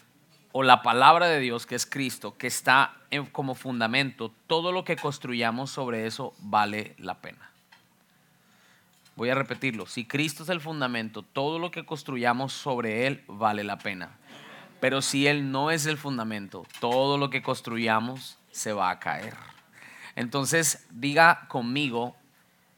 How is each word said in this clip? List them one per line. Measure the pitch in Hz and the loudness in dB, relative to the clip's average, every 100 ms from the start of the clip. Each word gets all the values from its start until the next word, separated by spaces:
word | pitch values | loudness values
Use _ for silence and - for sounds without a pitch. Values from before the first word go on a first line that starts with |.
| _ _ _ _ _ | _ _ _ _ _
o | 131 | 2
la | 131 123 | 8 8
palabra | 120 117 139 170 175 | 8 8 8 8 6
de | 151 | 2
Dios, | 127 117 - | 0 -4 -4
que | |
es | 123 | -6
Cristo, | - 143 131 - 104 - | -4 -4 -4 -6 -12 -8
que | 123 | -6
está | - - 131 - - - | -2 6 6 6 -2 -6
en, | 143 139 | -6 -6
como | - 139 | -6 -6
fundamento, | 127 131 120 113 127 135 - 113 _ - | -6 -6 -2 0 2 0 -4 -10 _ -2
todo | 165 175 | 0 0
lo | 185 | -4
que | 180 156 | -2 -4
construyamos | 147 143 127 120 117 117 135 | -4 -6 -6 -2 0 -2 -6
sobre | - 127 113 113 | -6 -6 -4 -6
eso | 113 127 - | -6 -10 -12
vale | 101 104 104 107 104 - | 0 0 2 -2 -8 -12
la | 90 - | -12 -10
pena. | - - - _ _ - _ _ _ _ _ _ _ _ _ _ _ _ _ - | -12 -18 -20 _ _ -20 _ _ _ _ _ _ _ _ _ _ _ _ _ -4
Voy | 117 | 0
a | |
repetirlo. | 135 131 117 135 113 90 | 0 0 -2 -4 -4 -8
Si | - | -10
Cristo | 113 139 156 143 | -6 -2 -2 -4
es | 160 | -6
el | 175 | -6
fundamento, | 151 156 127 120 110 110 | -6 -4 -4 -2 -6 -10
todo | - 139 143 165 | -8 -4 -2 -2
lo | 175 | -6
que | 170 | -8
construyamos | 147 151 - 127 120 120 135 | -10 -10 -6 0 2 2 -2
sobre | - 143 123 113 110 131 | -6 -4 -2 -2 0 -2
él | 131 - | -2 -10
vale | 101 110 104 | -2 0 0
la | 101 98 | -4 -6
pena. | 107 95 85 - - - - - - - | -6 -8 -10 -16 -20 -20 -20 -20 -20 -2
Pero | 131 135 | 0 2
si | - 139 143 | 0 2 2
él | 147 139 | 2 0
no | 135 151 | 0 0
es | 165 151 | 0 -2
el | 147 | -4
fundamento, | 143 127 110 107 98 95 85 - | -4 -6 -4 -6 -10 -14 -16 -6
todo | 120 123 139 143 | 0 2 2 2
lo | 143 | 0
que | 139 | -2
construyamos | 135 123 - 117 113 110 117 131 - - _ | -4 -6 -4 -2 2 2 0 -8 -14 -20 _
se | - 113 | -8 -4
va | 104 90 | 0 0
a | 90 | -2
caer. | 85 76 110 - - - _ - - - - | -4 -6 -8 -14 -20 -20 _ -20 -20 -20 -14
Entonces, | - 123 143 131 165 160 - - | -8 -4 -2 0 2 2 -2 -8
diga | 117 139 147 165 - - | -6 0 6 6 6 0
conmigo, | 139 120 135 143 117 123 - _ _ _ _ _ | -6 -4 -2 -2 -2 -6 -8 _ _ _ _ _